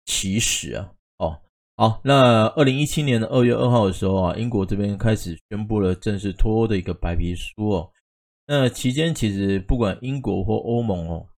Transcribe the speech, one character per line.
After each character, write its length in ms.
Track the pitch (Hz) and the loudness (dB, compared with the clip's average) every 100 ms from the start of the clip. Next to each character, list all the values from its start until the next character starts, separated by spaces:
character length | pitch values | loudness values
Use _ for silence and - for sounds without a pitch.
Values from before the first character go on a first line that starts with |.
起 340 | - - 95 98 | -8 -6 -2 -2
始 360 | - - - | -2 -4 -6
啊。 180 | 57 - _ _ - | -10 -12 _ _ -6
哦， 220 | 85 80 _ _ _ - | -6 -6 _ _ _ 0
好， 240 | 110 110 | 0 0
那 420 | 131 139 127 113 110 | 2 6 6 6 4
二 160 | - | 4
零 140 | 139 135 | 2 2
一 80 | 147 | -2
七 160 | - | -2
年 180 | 143 117 | 0 0
的 60 | 110 | 0
二 140 | 131 | 2
月 120 | 120 | 4
二 140 | 117 123 | 4 2
号 180 | 120 101 | 4 2
的 60 | |
时 140 | - 95 | 0 0
候 80 | 95 | 2
啊， 140 | 90 95 | 0 -2
英 120 | 117 | -2
国 160 | 104 | -2
这 120 | 95 101 | 0 -2
边 200 | 101 101 | -2 0
开 200 | 113 107 | 2 0
始 220 | 87 82 - | -2 -12 -10
宣 180 | 104 104 | -8 -4
布 140 | 107 | 0
了 140 | 95 | 0
正 240 | 90 - 101 | 0 -4 -4
式 140 | 98 | -4
脱 220 | 92 110 | 0 2
欧 120 | 110 113 | 2 0
的 100 | 101 | 0
一 20 | |
个 140 | 92 | -4
白 220 | 87 85 85 | -6 -4 -2
皮 180 | 85 | -2
书 360 | 87 - - 107 | -4 -8 -4 -2
哦。 200 | 95 78 _ _ _ _ _ - | -2 -4 _ _ _ _ _ -2
那 220 | 147 127 | 2 2
期 240 | - 127 | 0 -2
间 220 | 131 165 | 0 -2
其 180 | 160 110 | 0 -2
实 260 | 98 98 98 | 0 0 0
不 180 | 95 127 | 0 0
管 220 | 107 87 | 0 -2
英 180 | 127 139 | -6 -6
国 240 | 123 95 | -4 -2
或 100 | 95 107 | -2 -2
欧 260 | - 120 | -2 -2
盟 260 | 113 92 82 | -2 -4 -4
哦， 180 | 82 - | -8 -12